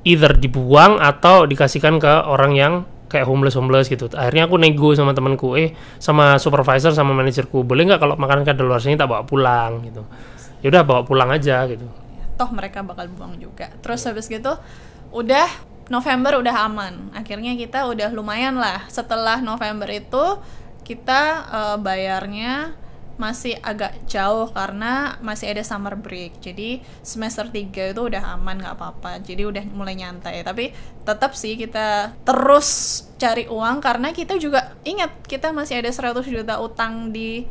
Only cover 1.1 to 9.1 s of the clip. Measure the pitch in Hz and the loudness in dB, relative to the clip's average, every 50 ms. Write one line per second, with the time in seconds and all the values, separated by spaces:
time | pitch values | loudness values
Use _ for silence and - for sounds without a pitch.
1.1 | 143 - - 175 185 185 160 143 143 135 147 131 - 147 156 151 160 156 151 143 | 4 6 8 8 10 10 8 6 4 2 2 2 2 2 4 4 4 6 6 6
2.1 | 151 160 160 151 139 135 135 139 143 135 139 147 170 180 180 - - - - - | 6 4 4 2 4 4 4 6 6 4 4 4 2 0 -4 -8 -14 -20 -12 -4
3.1 | - 143 131 127 135 139 135 135 131 131 127 131 131 135 135 127 139 120 131 113 | -2 0 2 2 2 2 2 2 2 2 2 4 4 4 4 2 -2 -4 -4 -6
4.1 | - 156 127 123 139 160 165 170 180 170 165 160 151 147 143 151 147 139 143 139 | -4 -2 -2 2 4 4 4 4 4 6 6 4 4 6 4 4 6 6 4 2
5.1 | 135 135 131 131 135 131 135 127 127 147 160 160 160 - - - - - - - | 2 2 0 0 0 0 -2 -2 0 0 0 -2 -4 -10 -18 -20 -16 -6 0 2
6.1 | 151 151 147 143 139 135 - 156 143 143 131 135 131 135 135 165 151 156 143 139 | 4 6 8 6 6 6 4 2 2 4 4 4 2 4 4 4 4 4 2 2
7.1 | 135 135 131 135 123 139 123 - - 131 123 120 127 139 170 190 196 156 151 147 | 2 2 2 0 0 -2 -4 0 -2 -2 0 2 2 2 4 4 4 4 4 0
8.1 | 147 156 143 135 139 143 143 147 143 131 131 127 127 117 113 139 147 151 143 127 | 2 0 2 2 2 2 4 2 2 2 2 2 2 2 2 0 2 2 2 0